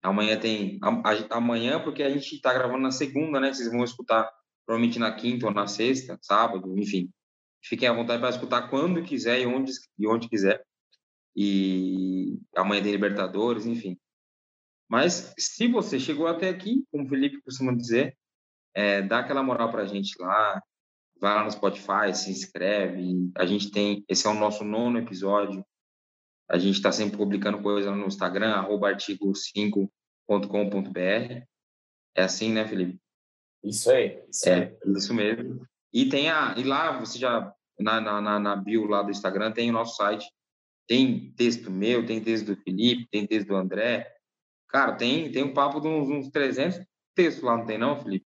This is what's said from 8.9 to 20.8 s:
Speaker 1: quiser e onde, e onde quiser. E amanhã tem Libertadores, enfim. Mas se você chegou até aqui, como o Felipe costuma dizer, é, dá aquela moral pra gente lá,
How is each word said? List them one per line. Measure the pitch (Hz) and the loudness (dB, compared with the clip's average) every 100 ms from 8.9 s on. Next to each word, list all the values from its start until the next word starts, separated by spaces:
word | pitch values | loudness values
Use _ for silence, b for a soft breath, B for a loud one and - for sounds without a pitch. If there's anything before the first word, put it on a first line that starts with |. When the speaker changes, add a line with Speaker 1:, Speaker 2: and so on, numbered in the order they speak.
| 175 | 0
Speaker 1:
quiser | 170 135 113 127 | -2 -2 0 2
e | 123 | 2
onde, | 127 135 131 _ - | 0 -2 -6 _ -4
e | 107 | 0
onde | 117 117 | 0 0
quiser. | 107 95 98 - _ _ _ _ _ _ - | 2 2 2 -2 _ _ _ _ _ _ -2
E | 101 98 95 92 92 92 92 92 92 - - 92 | 2 2 2 0 0 0 -2 -2 -4 -6 -6 -2
amanhã | 95 101 | 2 2
tem | 101 | 0
Libertadores, | 101 101 104 92 95 117 113 113 | 0 0 0 -4 0 0 0 -4
enfim. | 117 101 87 _ _ _ _ _ _ _ _ _ | -6 -6 -10 _ _ _ _ _ _ _ _ _
Mas | 117 165 180 - - | 2 2 0 -8 -8
se | - - 233 | -8 0 2
você | 240 - 131 | 2 0 -2
chegou | 131 147 165 | -2 -2 0
até | 170 185 | 0 -2
aqui, | 180 190 262 302 | -4 -2 -4 -2
como | 147 | -6
o | 135 | -2
Felipe | 139 139 - | 0 0 -2
costuma | - 127 131 | -14 -4 -2
dizer, | 123 117 117 156 - _ _ _ _ _ | -2 2 2 0 -4 _ _ _ _ _
é, | 95 104 101 | -2 0 2
dá | 98 113 | 2 -2
aquela | 123 135 | 0 -2
moral | 135 120 113 | 0 0 0
pra | 113 95 | -2 -4
gente | 101 98 - | -4 -6 -6
lá, | 90 104 107 95 - _ | 0 2 2 0 -10 _